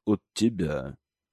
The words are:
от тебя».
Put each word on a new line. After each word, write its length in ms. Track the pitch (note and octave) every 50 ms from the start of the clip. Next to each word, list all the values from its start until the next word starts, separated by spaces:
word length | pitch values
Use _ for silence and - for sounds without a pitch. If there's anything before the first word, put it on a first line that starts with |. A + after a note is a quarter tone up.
| _
от 160 | G#2+ G#2 - - _ _
тебя». 640 | - G#2 A#2 A2+ F2+ F2 D2+ D2+ C#2 C2 C#2 C2+ - _ _ _ _ _ _